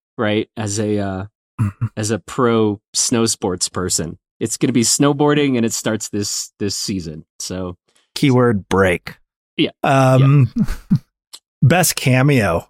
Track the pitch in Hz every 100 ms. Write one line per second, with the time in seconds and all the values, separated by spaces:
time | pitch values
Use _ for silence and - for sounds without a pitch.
0 | _ - 107 107 - - 107 104 107 104
1 | 98 92 104 _ _ - 104 - 110 -
2 | 107 107 - - 120 113 107 101 _ -
3 | - 117 113 - 101 92 - 95 90 -
4 | 82 90 _ _ 110 - 135 123 110 -
5 | 143 143 147 147 139 123 113 - 117 110
6 | - 104 101 - - _ 101 - - 95
7 | 82 78 - - - 92 92 87 _ _
8 | _ - 143 127 120 104 - 95 92 87
9 | - - _ _ _ - 139 - - 135
10 | 131 131 135 143 127 240 - - - 151
11 | - _ _ - _ _ 127 180 - -
12 | 139 127 143 135 98 85